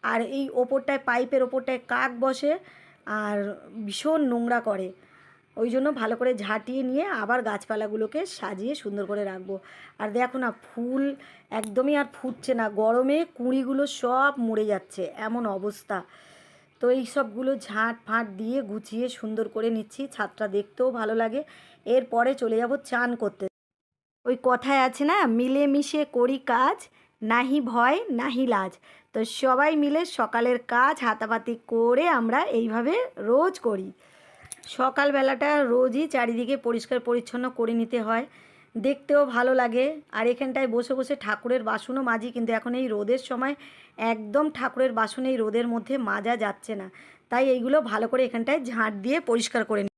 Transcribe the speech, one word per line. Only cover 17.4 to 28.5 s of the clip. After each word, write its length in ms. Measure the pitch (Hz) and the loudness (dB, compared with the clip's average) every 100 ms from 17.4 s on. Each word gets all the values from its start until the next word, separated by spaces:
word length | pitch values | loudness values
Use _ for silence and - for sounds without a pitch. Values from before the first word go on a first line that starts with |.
| 262 269 | -2 -2
ঝাঁট 400 | - 208 226 233 | -4 -2 -2 -2
ফাঁট 240 | - 226 226 190 | -2 -2 -2 -6
দিয়ে 220 | 220 262 | -2 -2
গুছিয়ে 440 | 214 214 214 220 247 | -2 -8 -8 -6 -4
সুন্দর 360 | 247 220 220 220 | -6 -6 -4 -4
করে 200 | 226 226 | -2 -2
নিচ্ছি, 320 | 226 214 - 269 | -2 -6 -10 -10
ছাদটা 380 | - 202 - 214 | -6 -6 -4 -4
দেখতেও 400 | 196 202 - 254 | -2 -4 -2 -2
ভালো 220 | 240 220 226 | 0 -2 0
লাগে। 260 | 226 247 302 - - - - | 0 -2 -8 -16 -20 -14 0
এরপরে 460 | 254 240 233 240 269 | 0 2 2 2 2
চলে 200 | 233 226 | 0 0
যাব 140 | 240 277 | 0 -2
চান 260 | - 247 247 240 | -2 0 0 0
করতে। 300 | 214 208 190 _ _ _ _ _ _ _ 240 | -4 -4 -10 _ _ _ _ _ _ _ -2
ওই 100 | 247 | 0
কথায় 380 | 254 240 247 277 | 2 2 4 4
আছে 220 | 254 247 285 | 4 2 2
না, 120 | 403 294 | 4 4
মিলেমিশে 760 | 226 254 269 285 277 285 302 294 | 2 2 4 4 4 2 -2 -2
করি 320 | 247 247 269 | 2 2 0
কাজ, 380 | - 240 269 392 - _ _ _ 220 | 0 2 2 0 -8 _ _ _ 2
নাহি 280 | 233 254 285 247 | 2 4 0 2
ভয়, 260 | 233 240 330 453 233 | 4 4 4 0 -2
নাহি 260 | 262 240 262 | -2 0 2